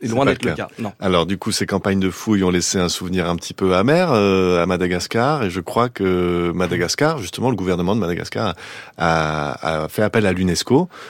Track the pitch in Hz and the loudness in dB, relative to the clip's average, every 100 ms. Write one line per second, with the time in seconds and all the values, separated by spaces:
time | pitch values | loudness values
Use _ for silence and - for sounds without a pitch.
0 | 127 113 139 127 123 110 98 - 110 - | -4 2 2 2 -2 -4 -6 -8 -10 -4
1 | 101 90 82 98 - - 95 98 98 98 | 0 2 2 -2 -4 -4 -2 -2 0 0
2 | 95 - - 104 92 90 80 98 90 - | 0 -2 0 2 4 2 0 0 0 -2
3 | 90 92 85 87 - - 95 90 113 165 | -4 -2 -2 -4 -6 -2 2 4 4 4
4 | 180 117 101 95 92 90 87 90 90 90 | 4 4 4 4 4 2 2 0 0 -2
5 | - 113 127 156 104 90 85 110 120 - | -2 0 0 0 -2 -4 -4 0 0 0
6 | 98 90 87 87 87 85 87 90 85 - | 0 2 2 0 0 0 0 0 -2 0
7 | 151 160 87 - 117 110 92 90 90 113 | 0 0 -6 -4 -2 0 0 0 0 0
8 | 85 85 82 107 110 - - - - - | -2 -4 -6 -4 -4 -6 -12 -18 -16 -4
9 | 85 82 78 78 73 62 - 80 78 - | 0 2 0 -2 -4 -4 -4 -4 -4 -2
10 | 107 113 101 92 92 82 - 131 180 - | 0 2 2 2 0 0 2 2 2 -6
11 | - | -20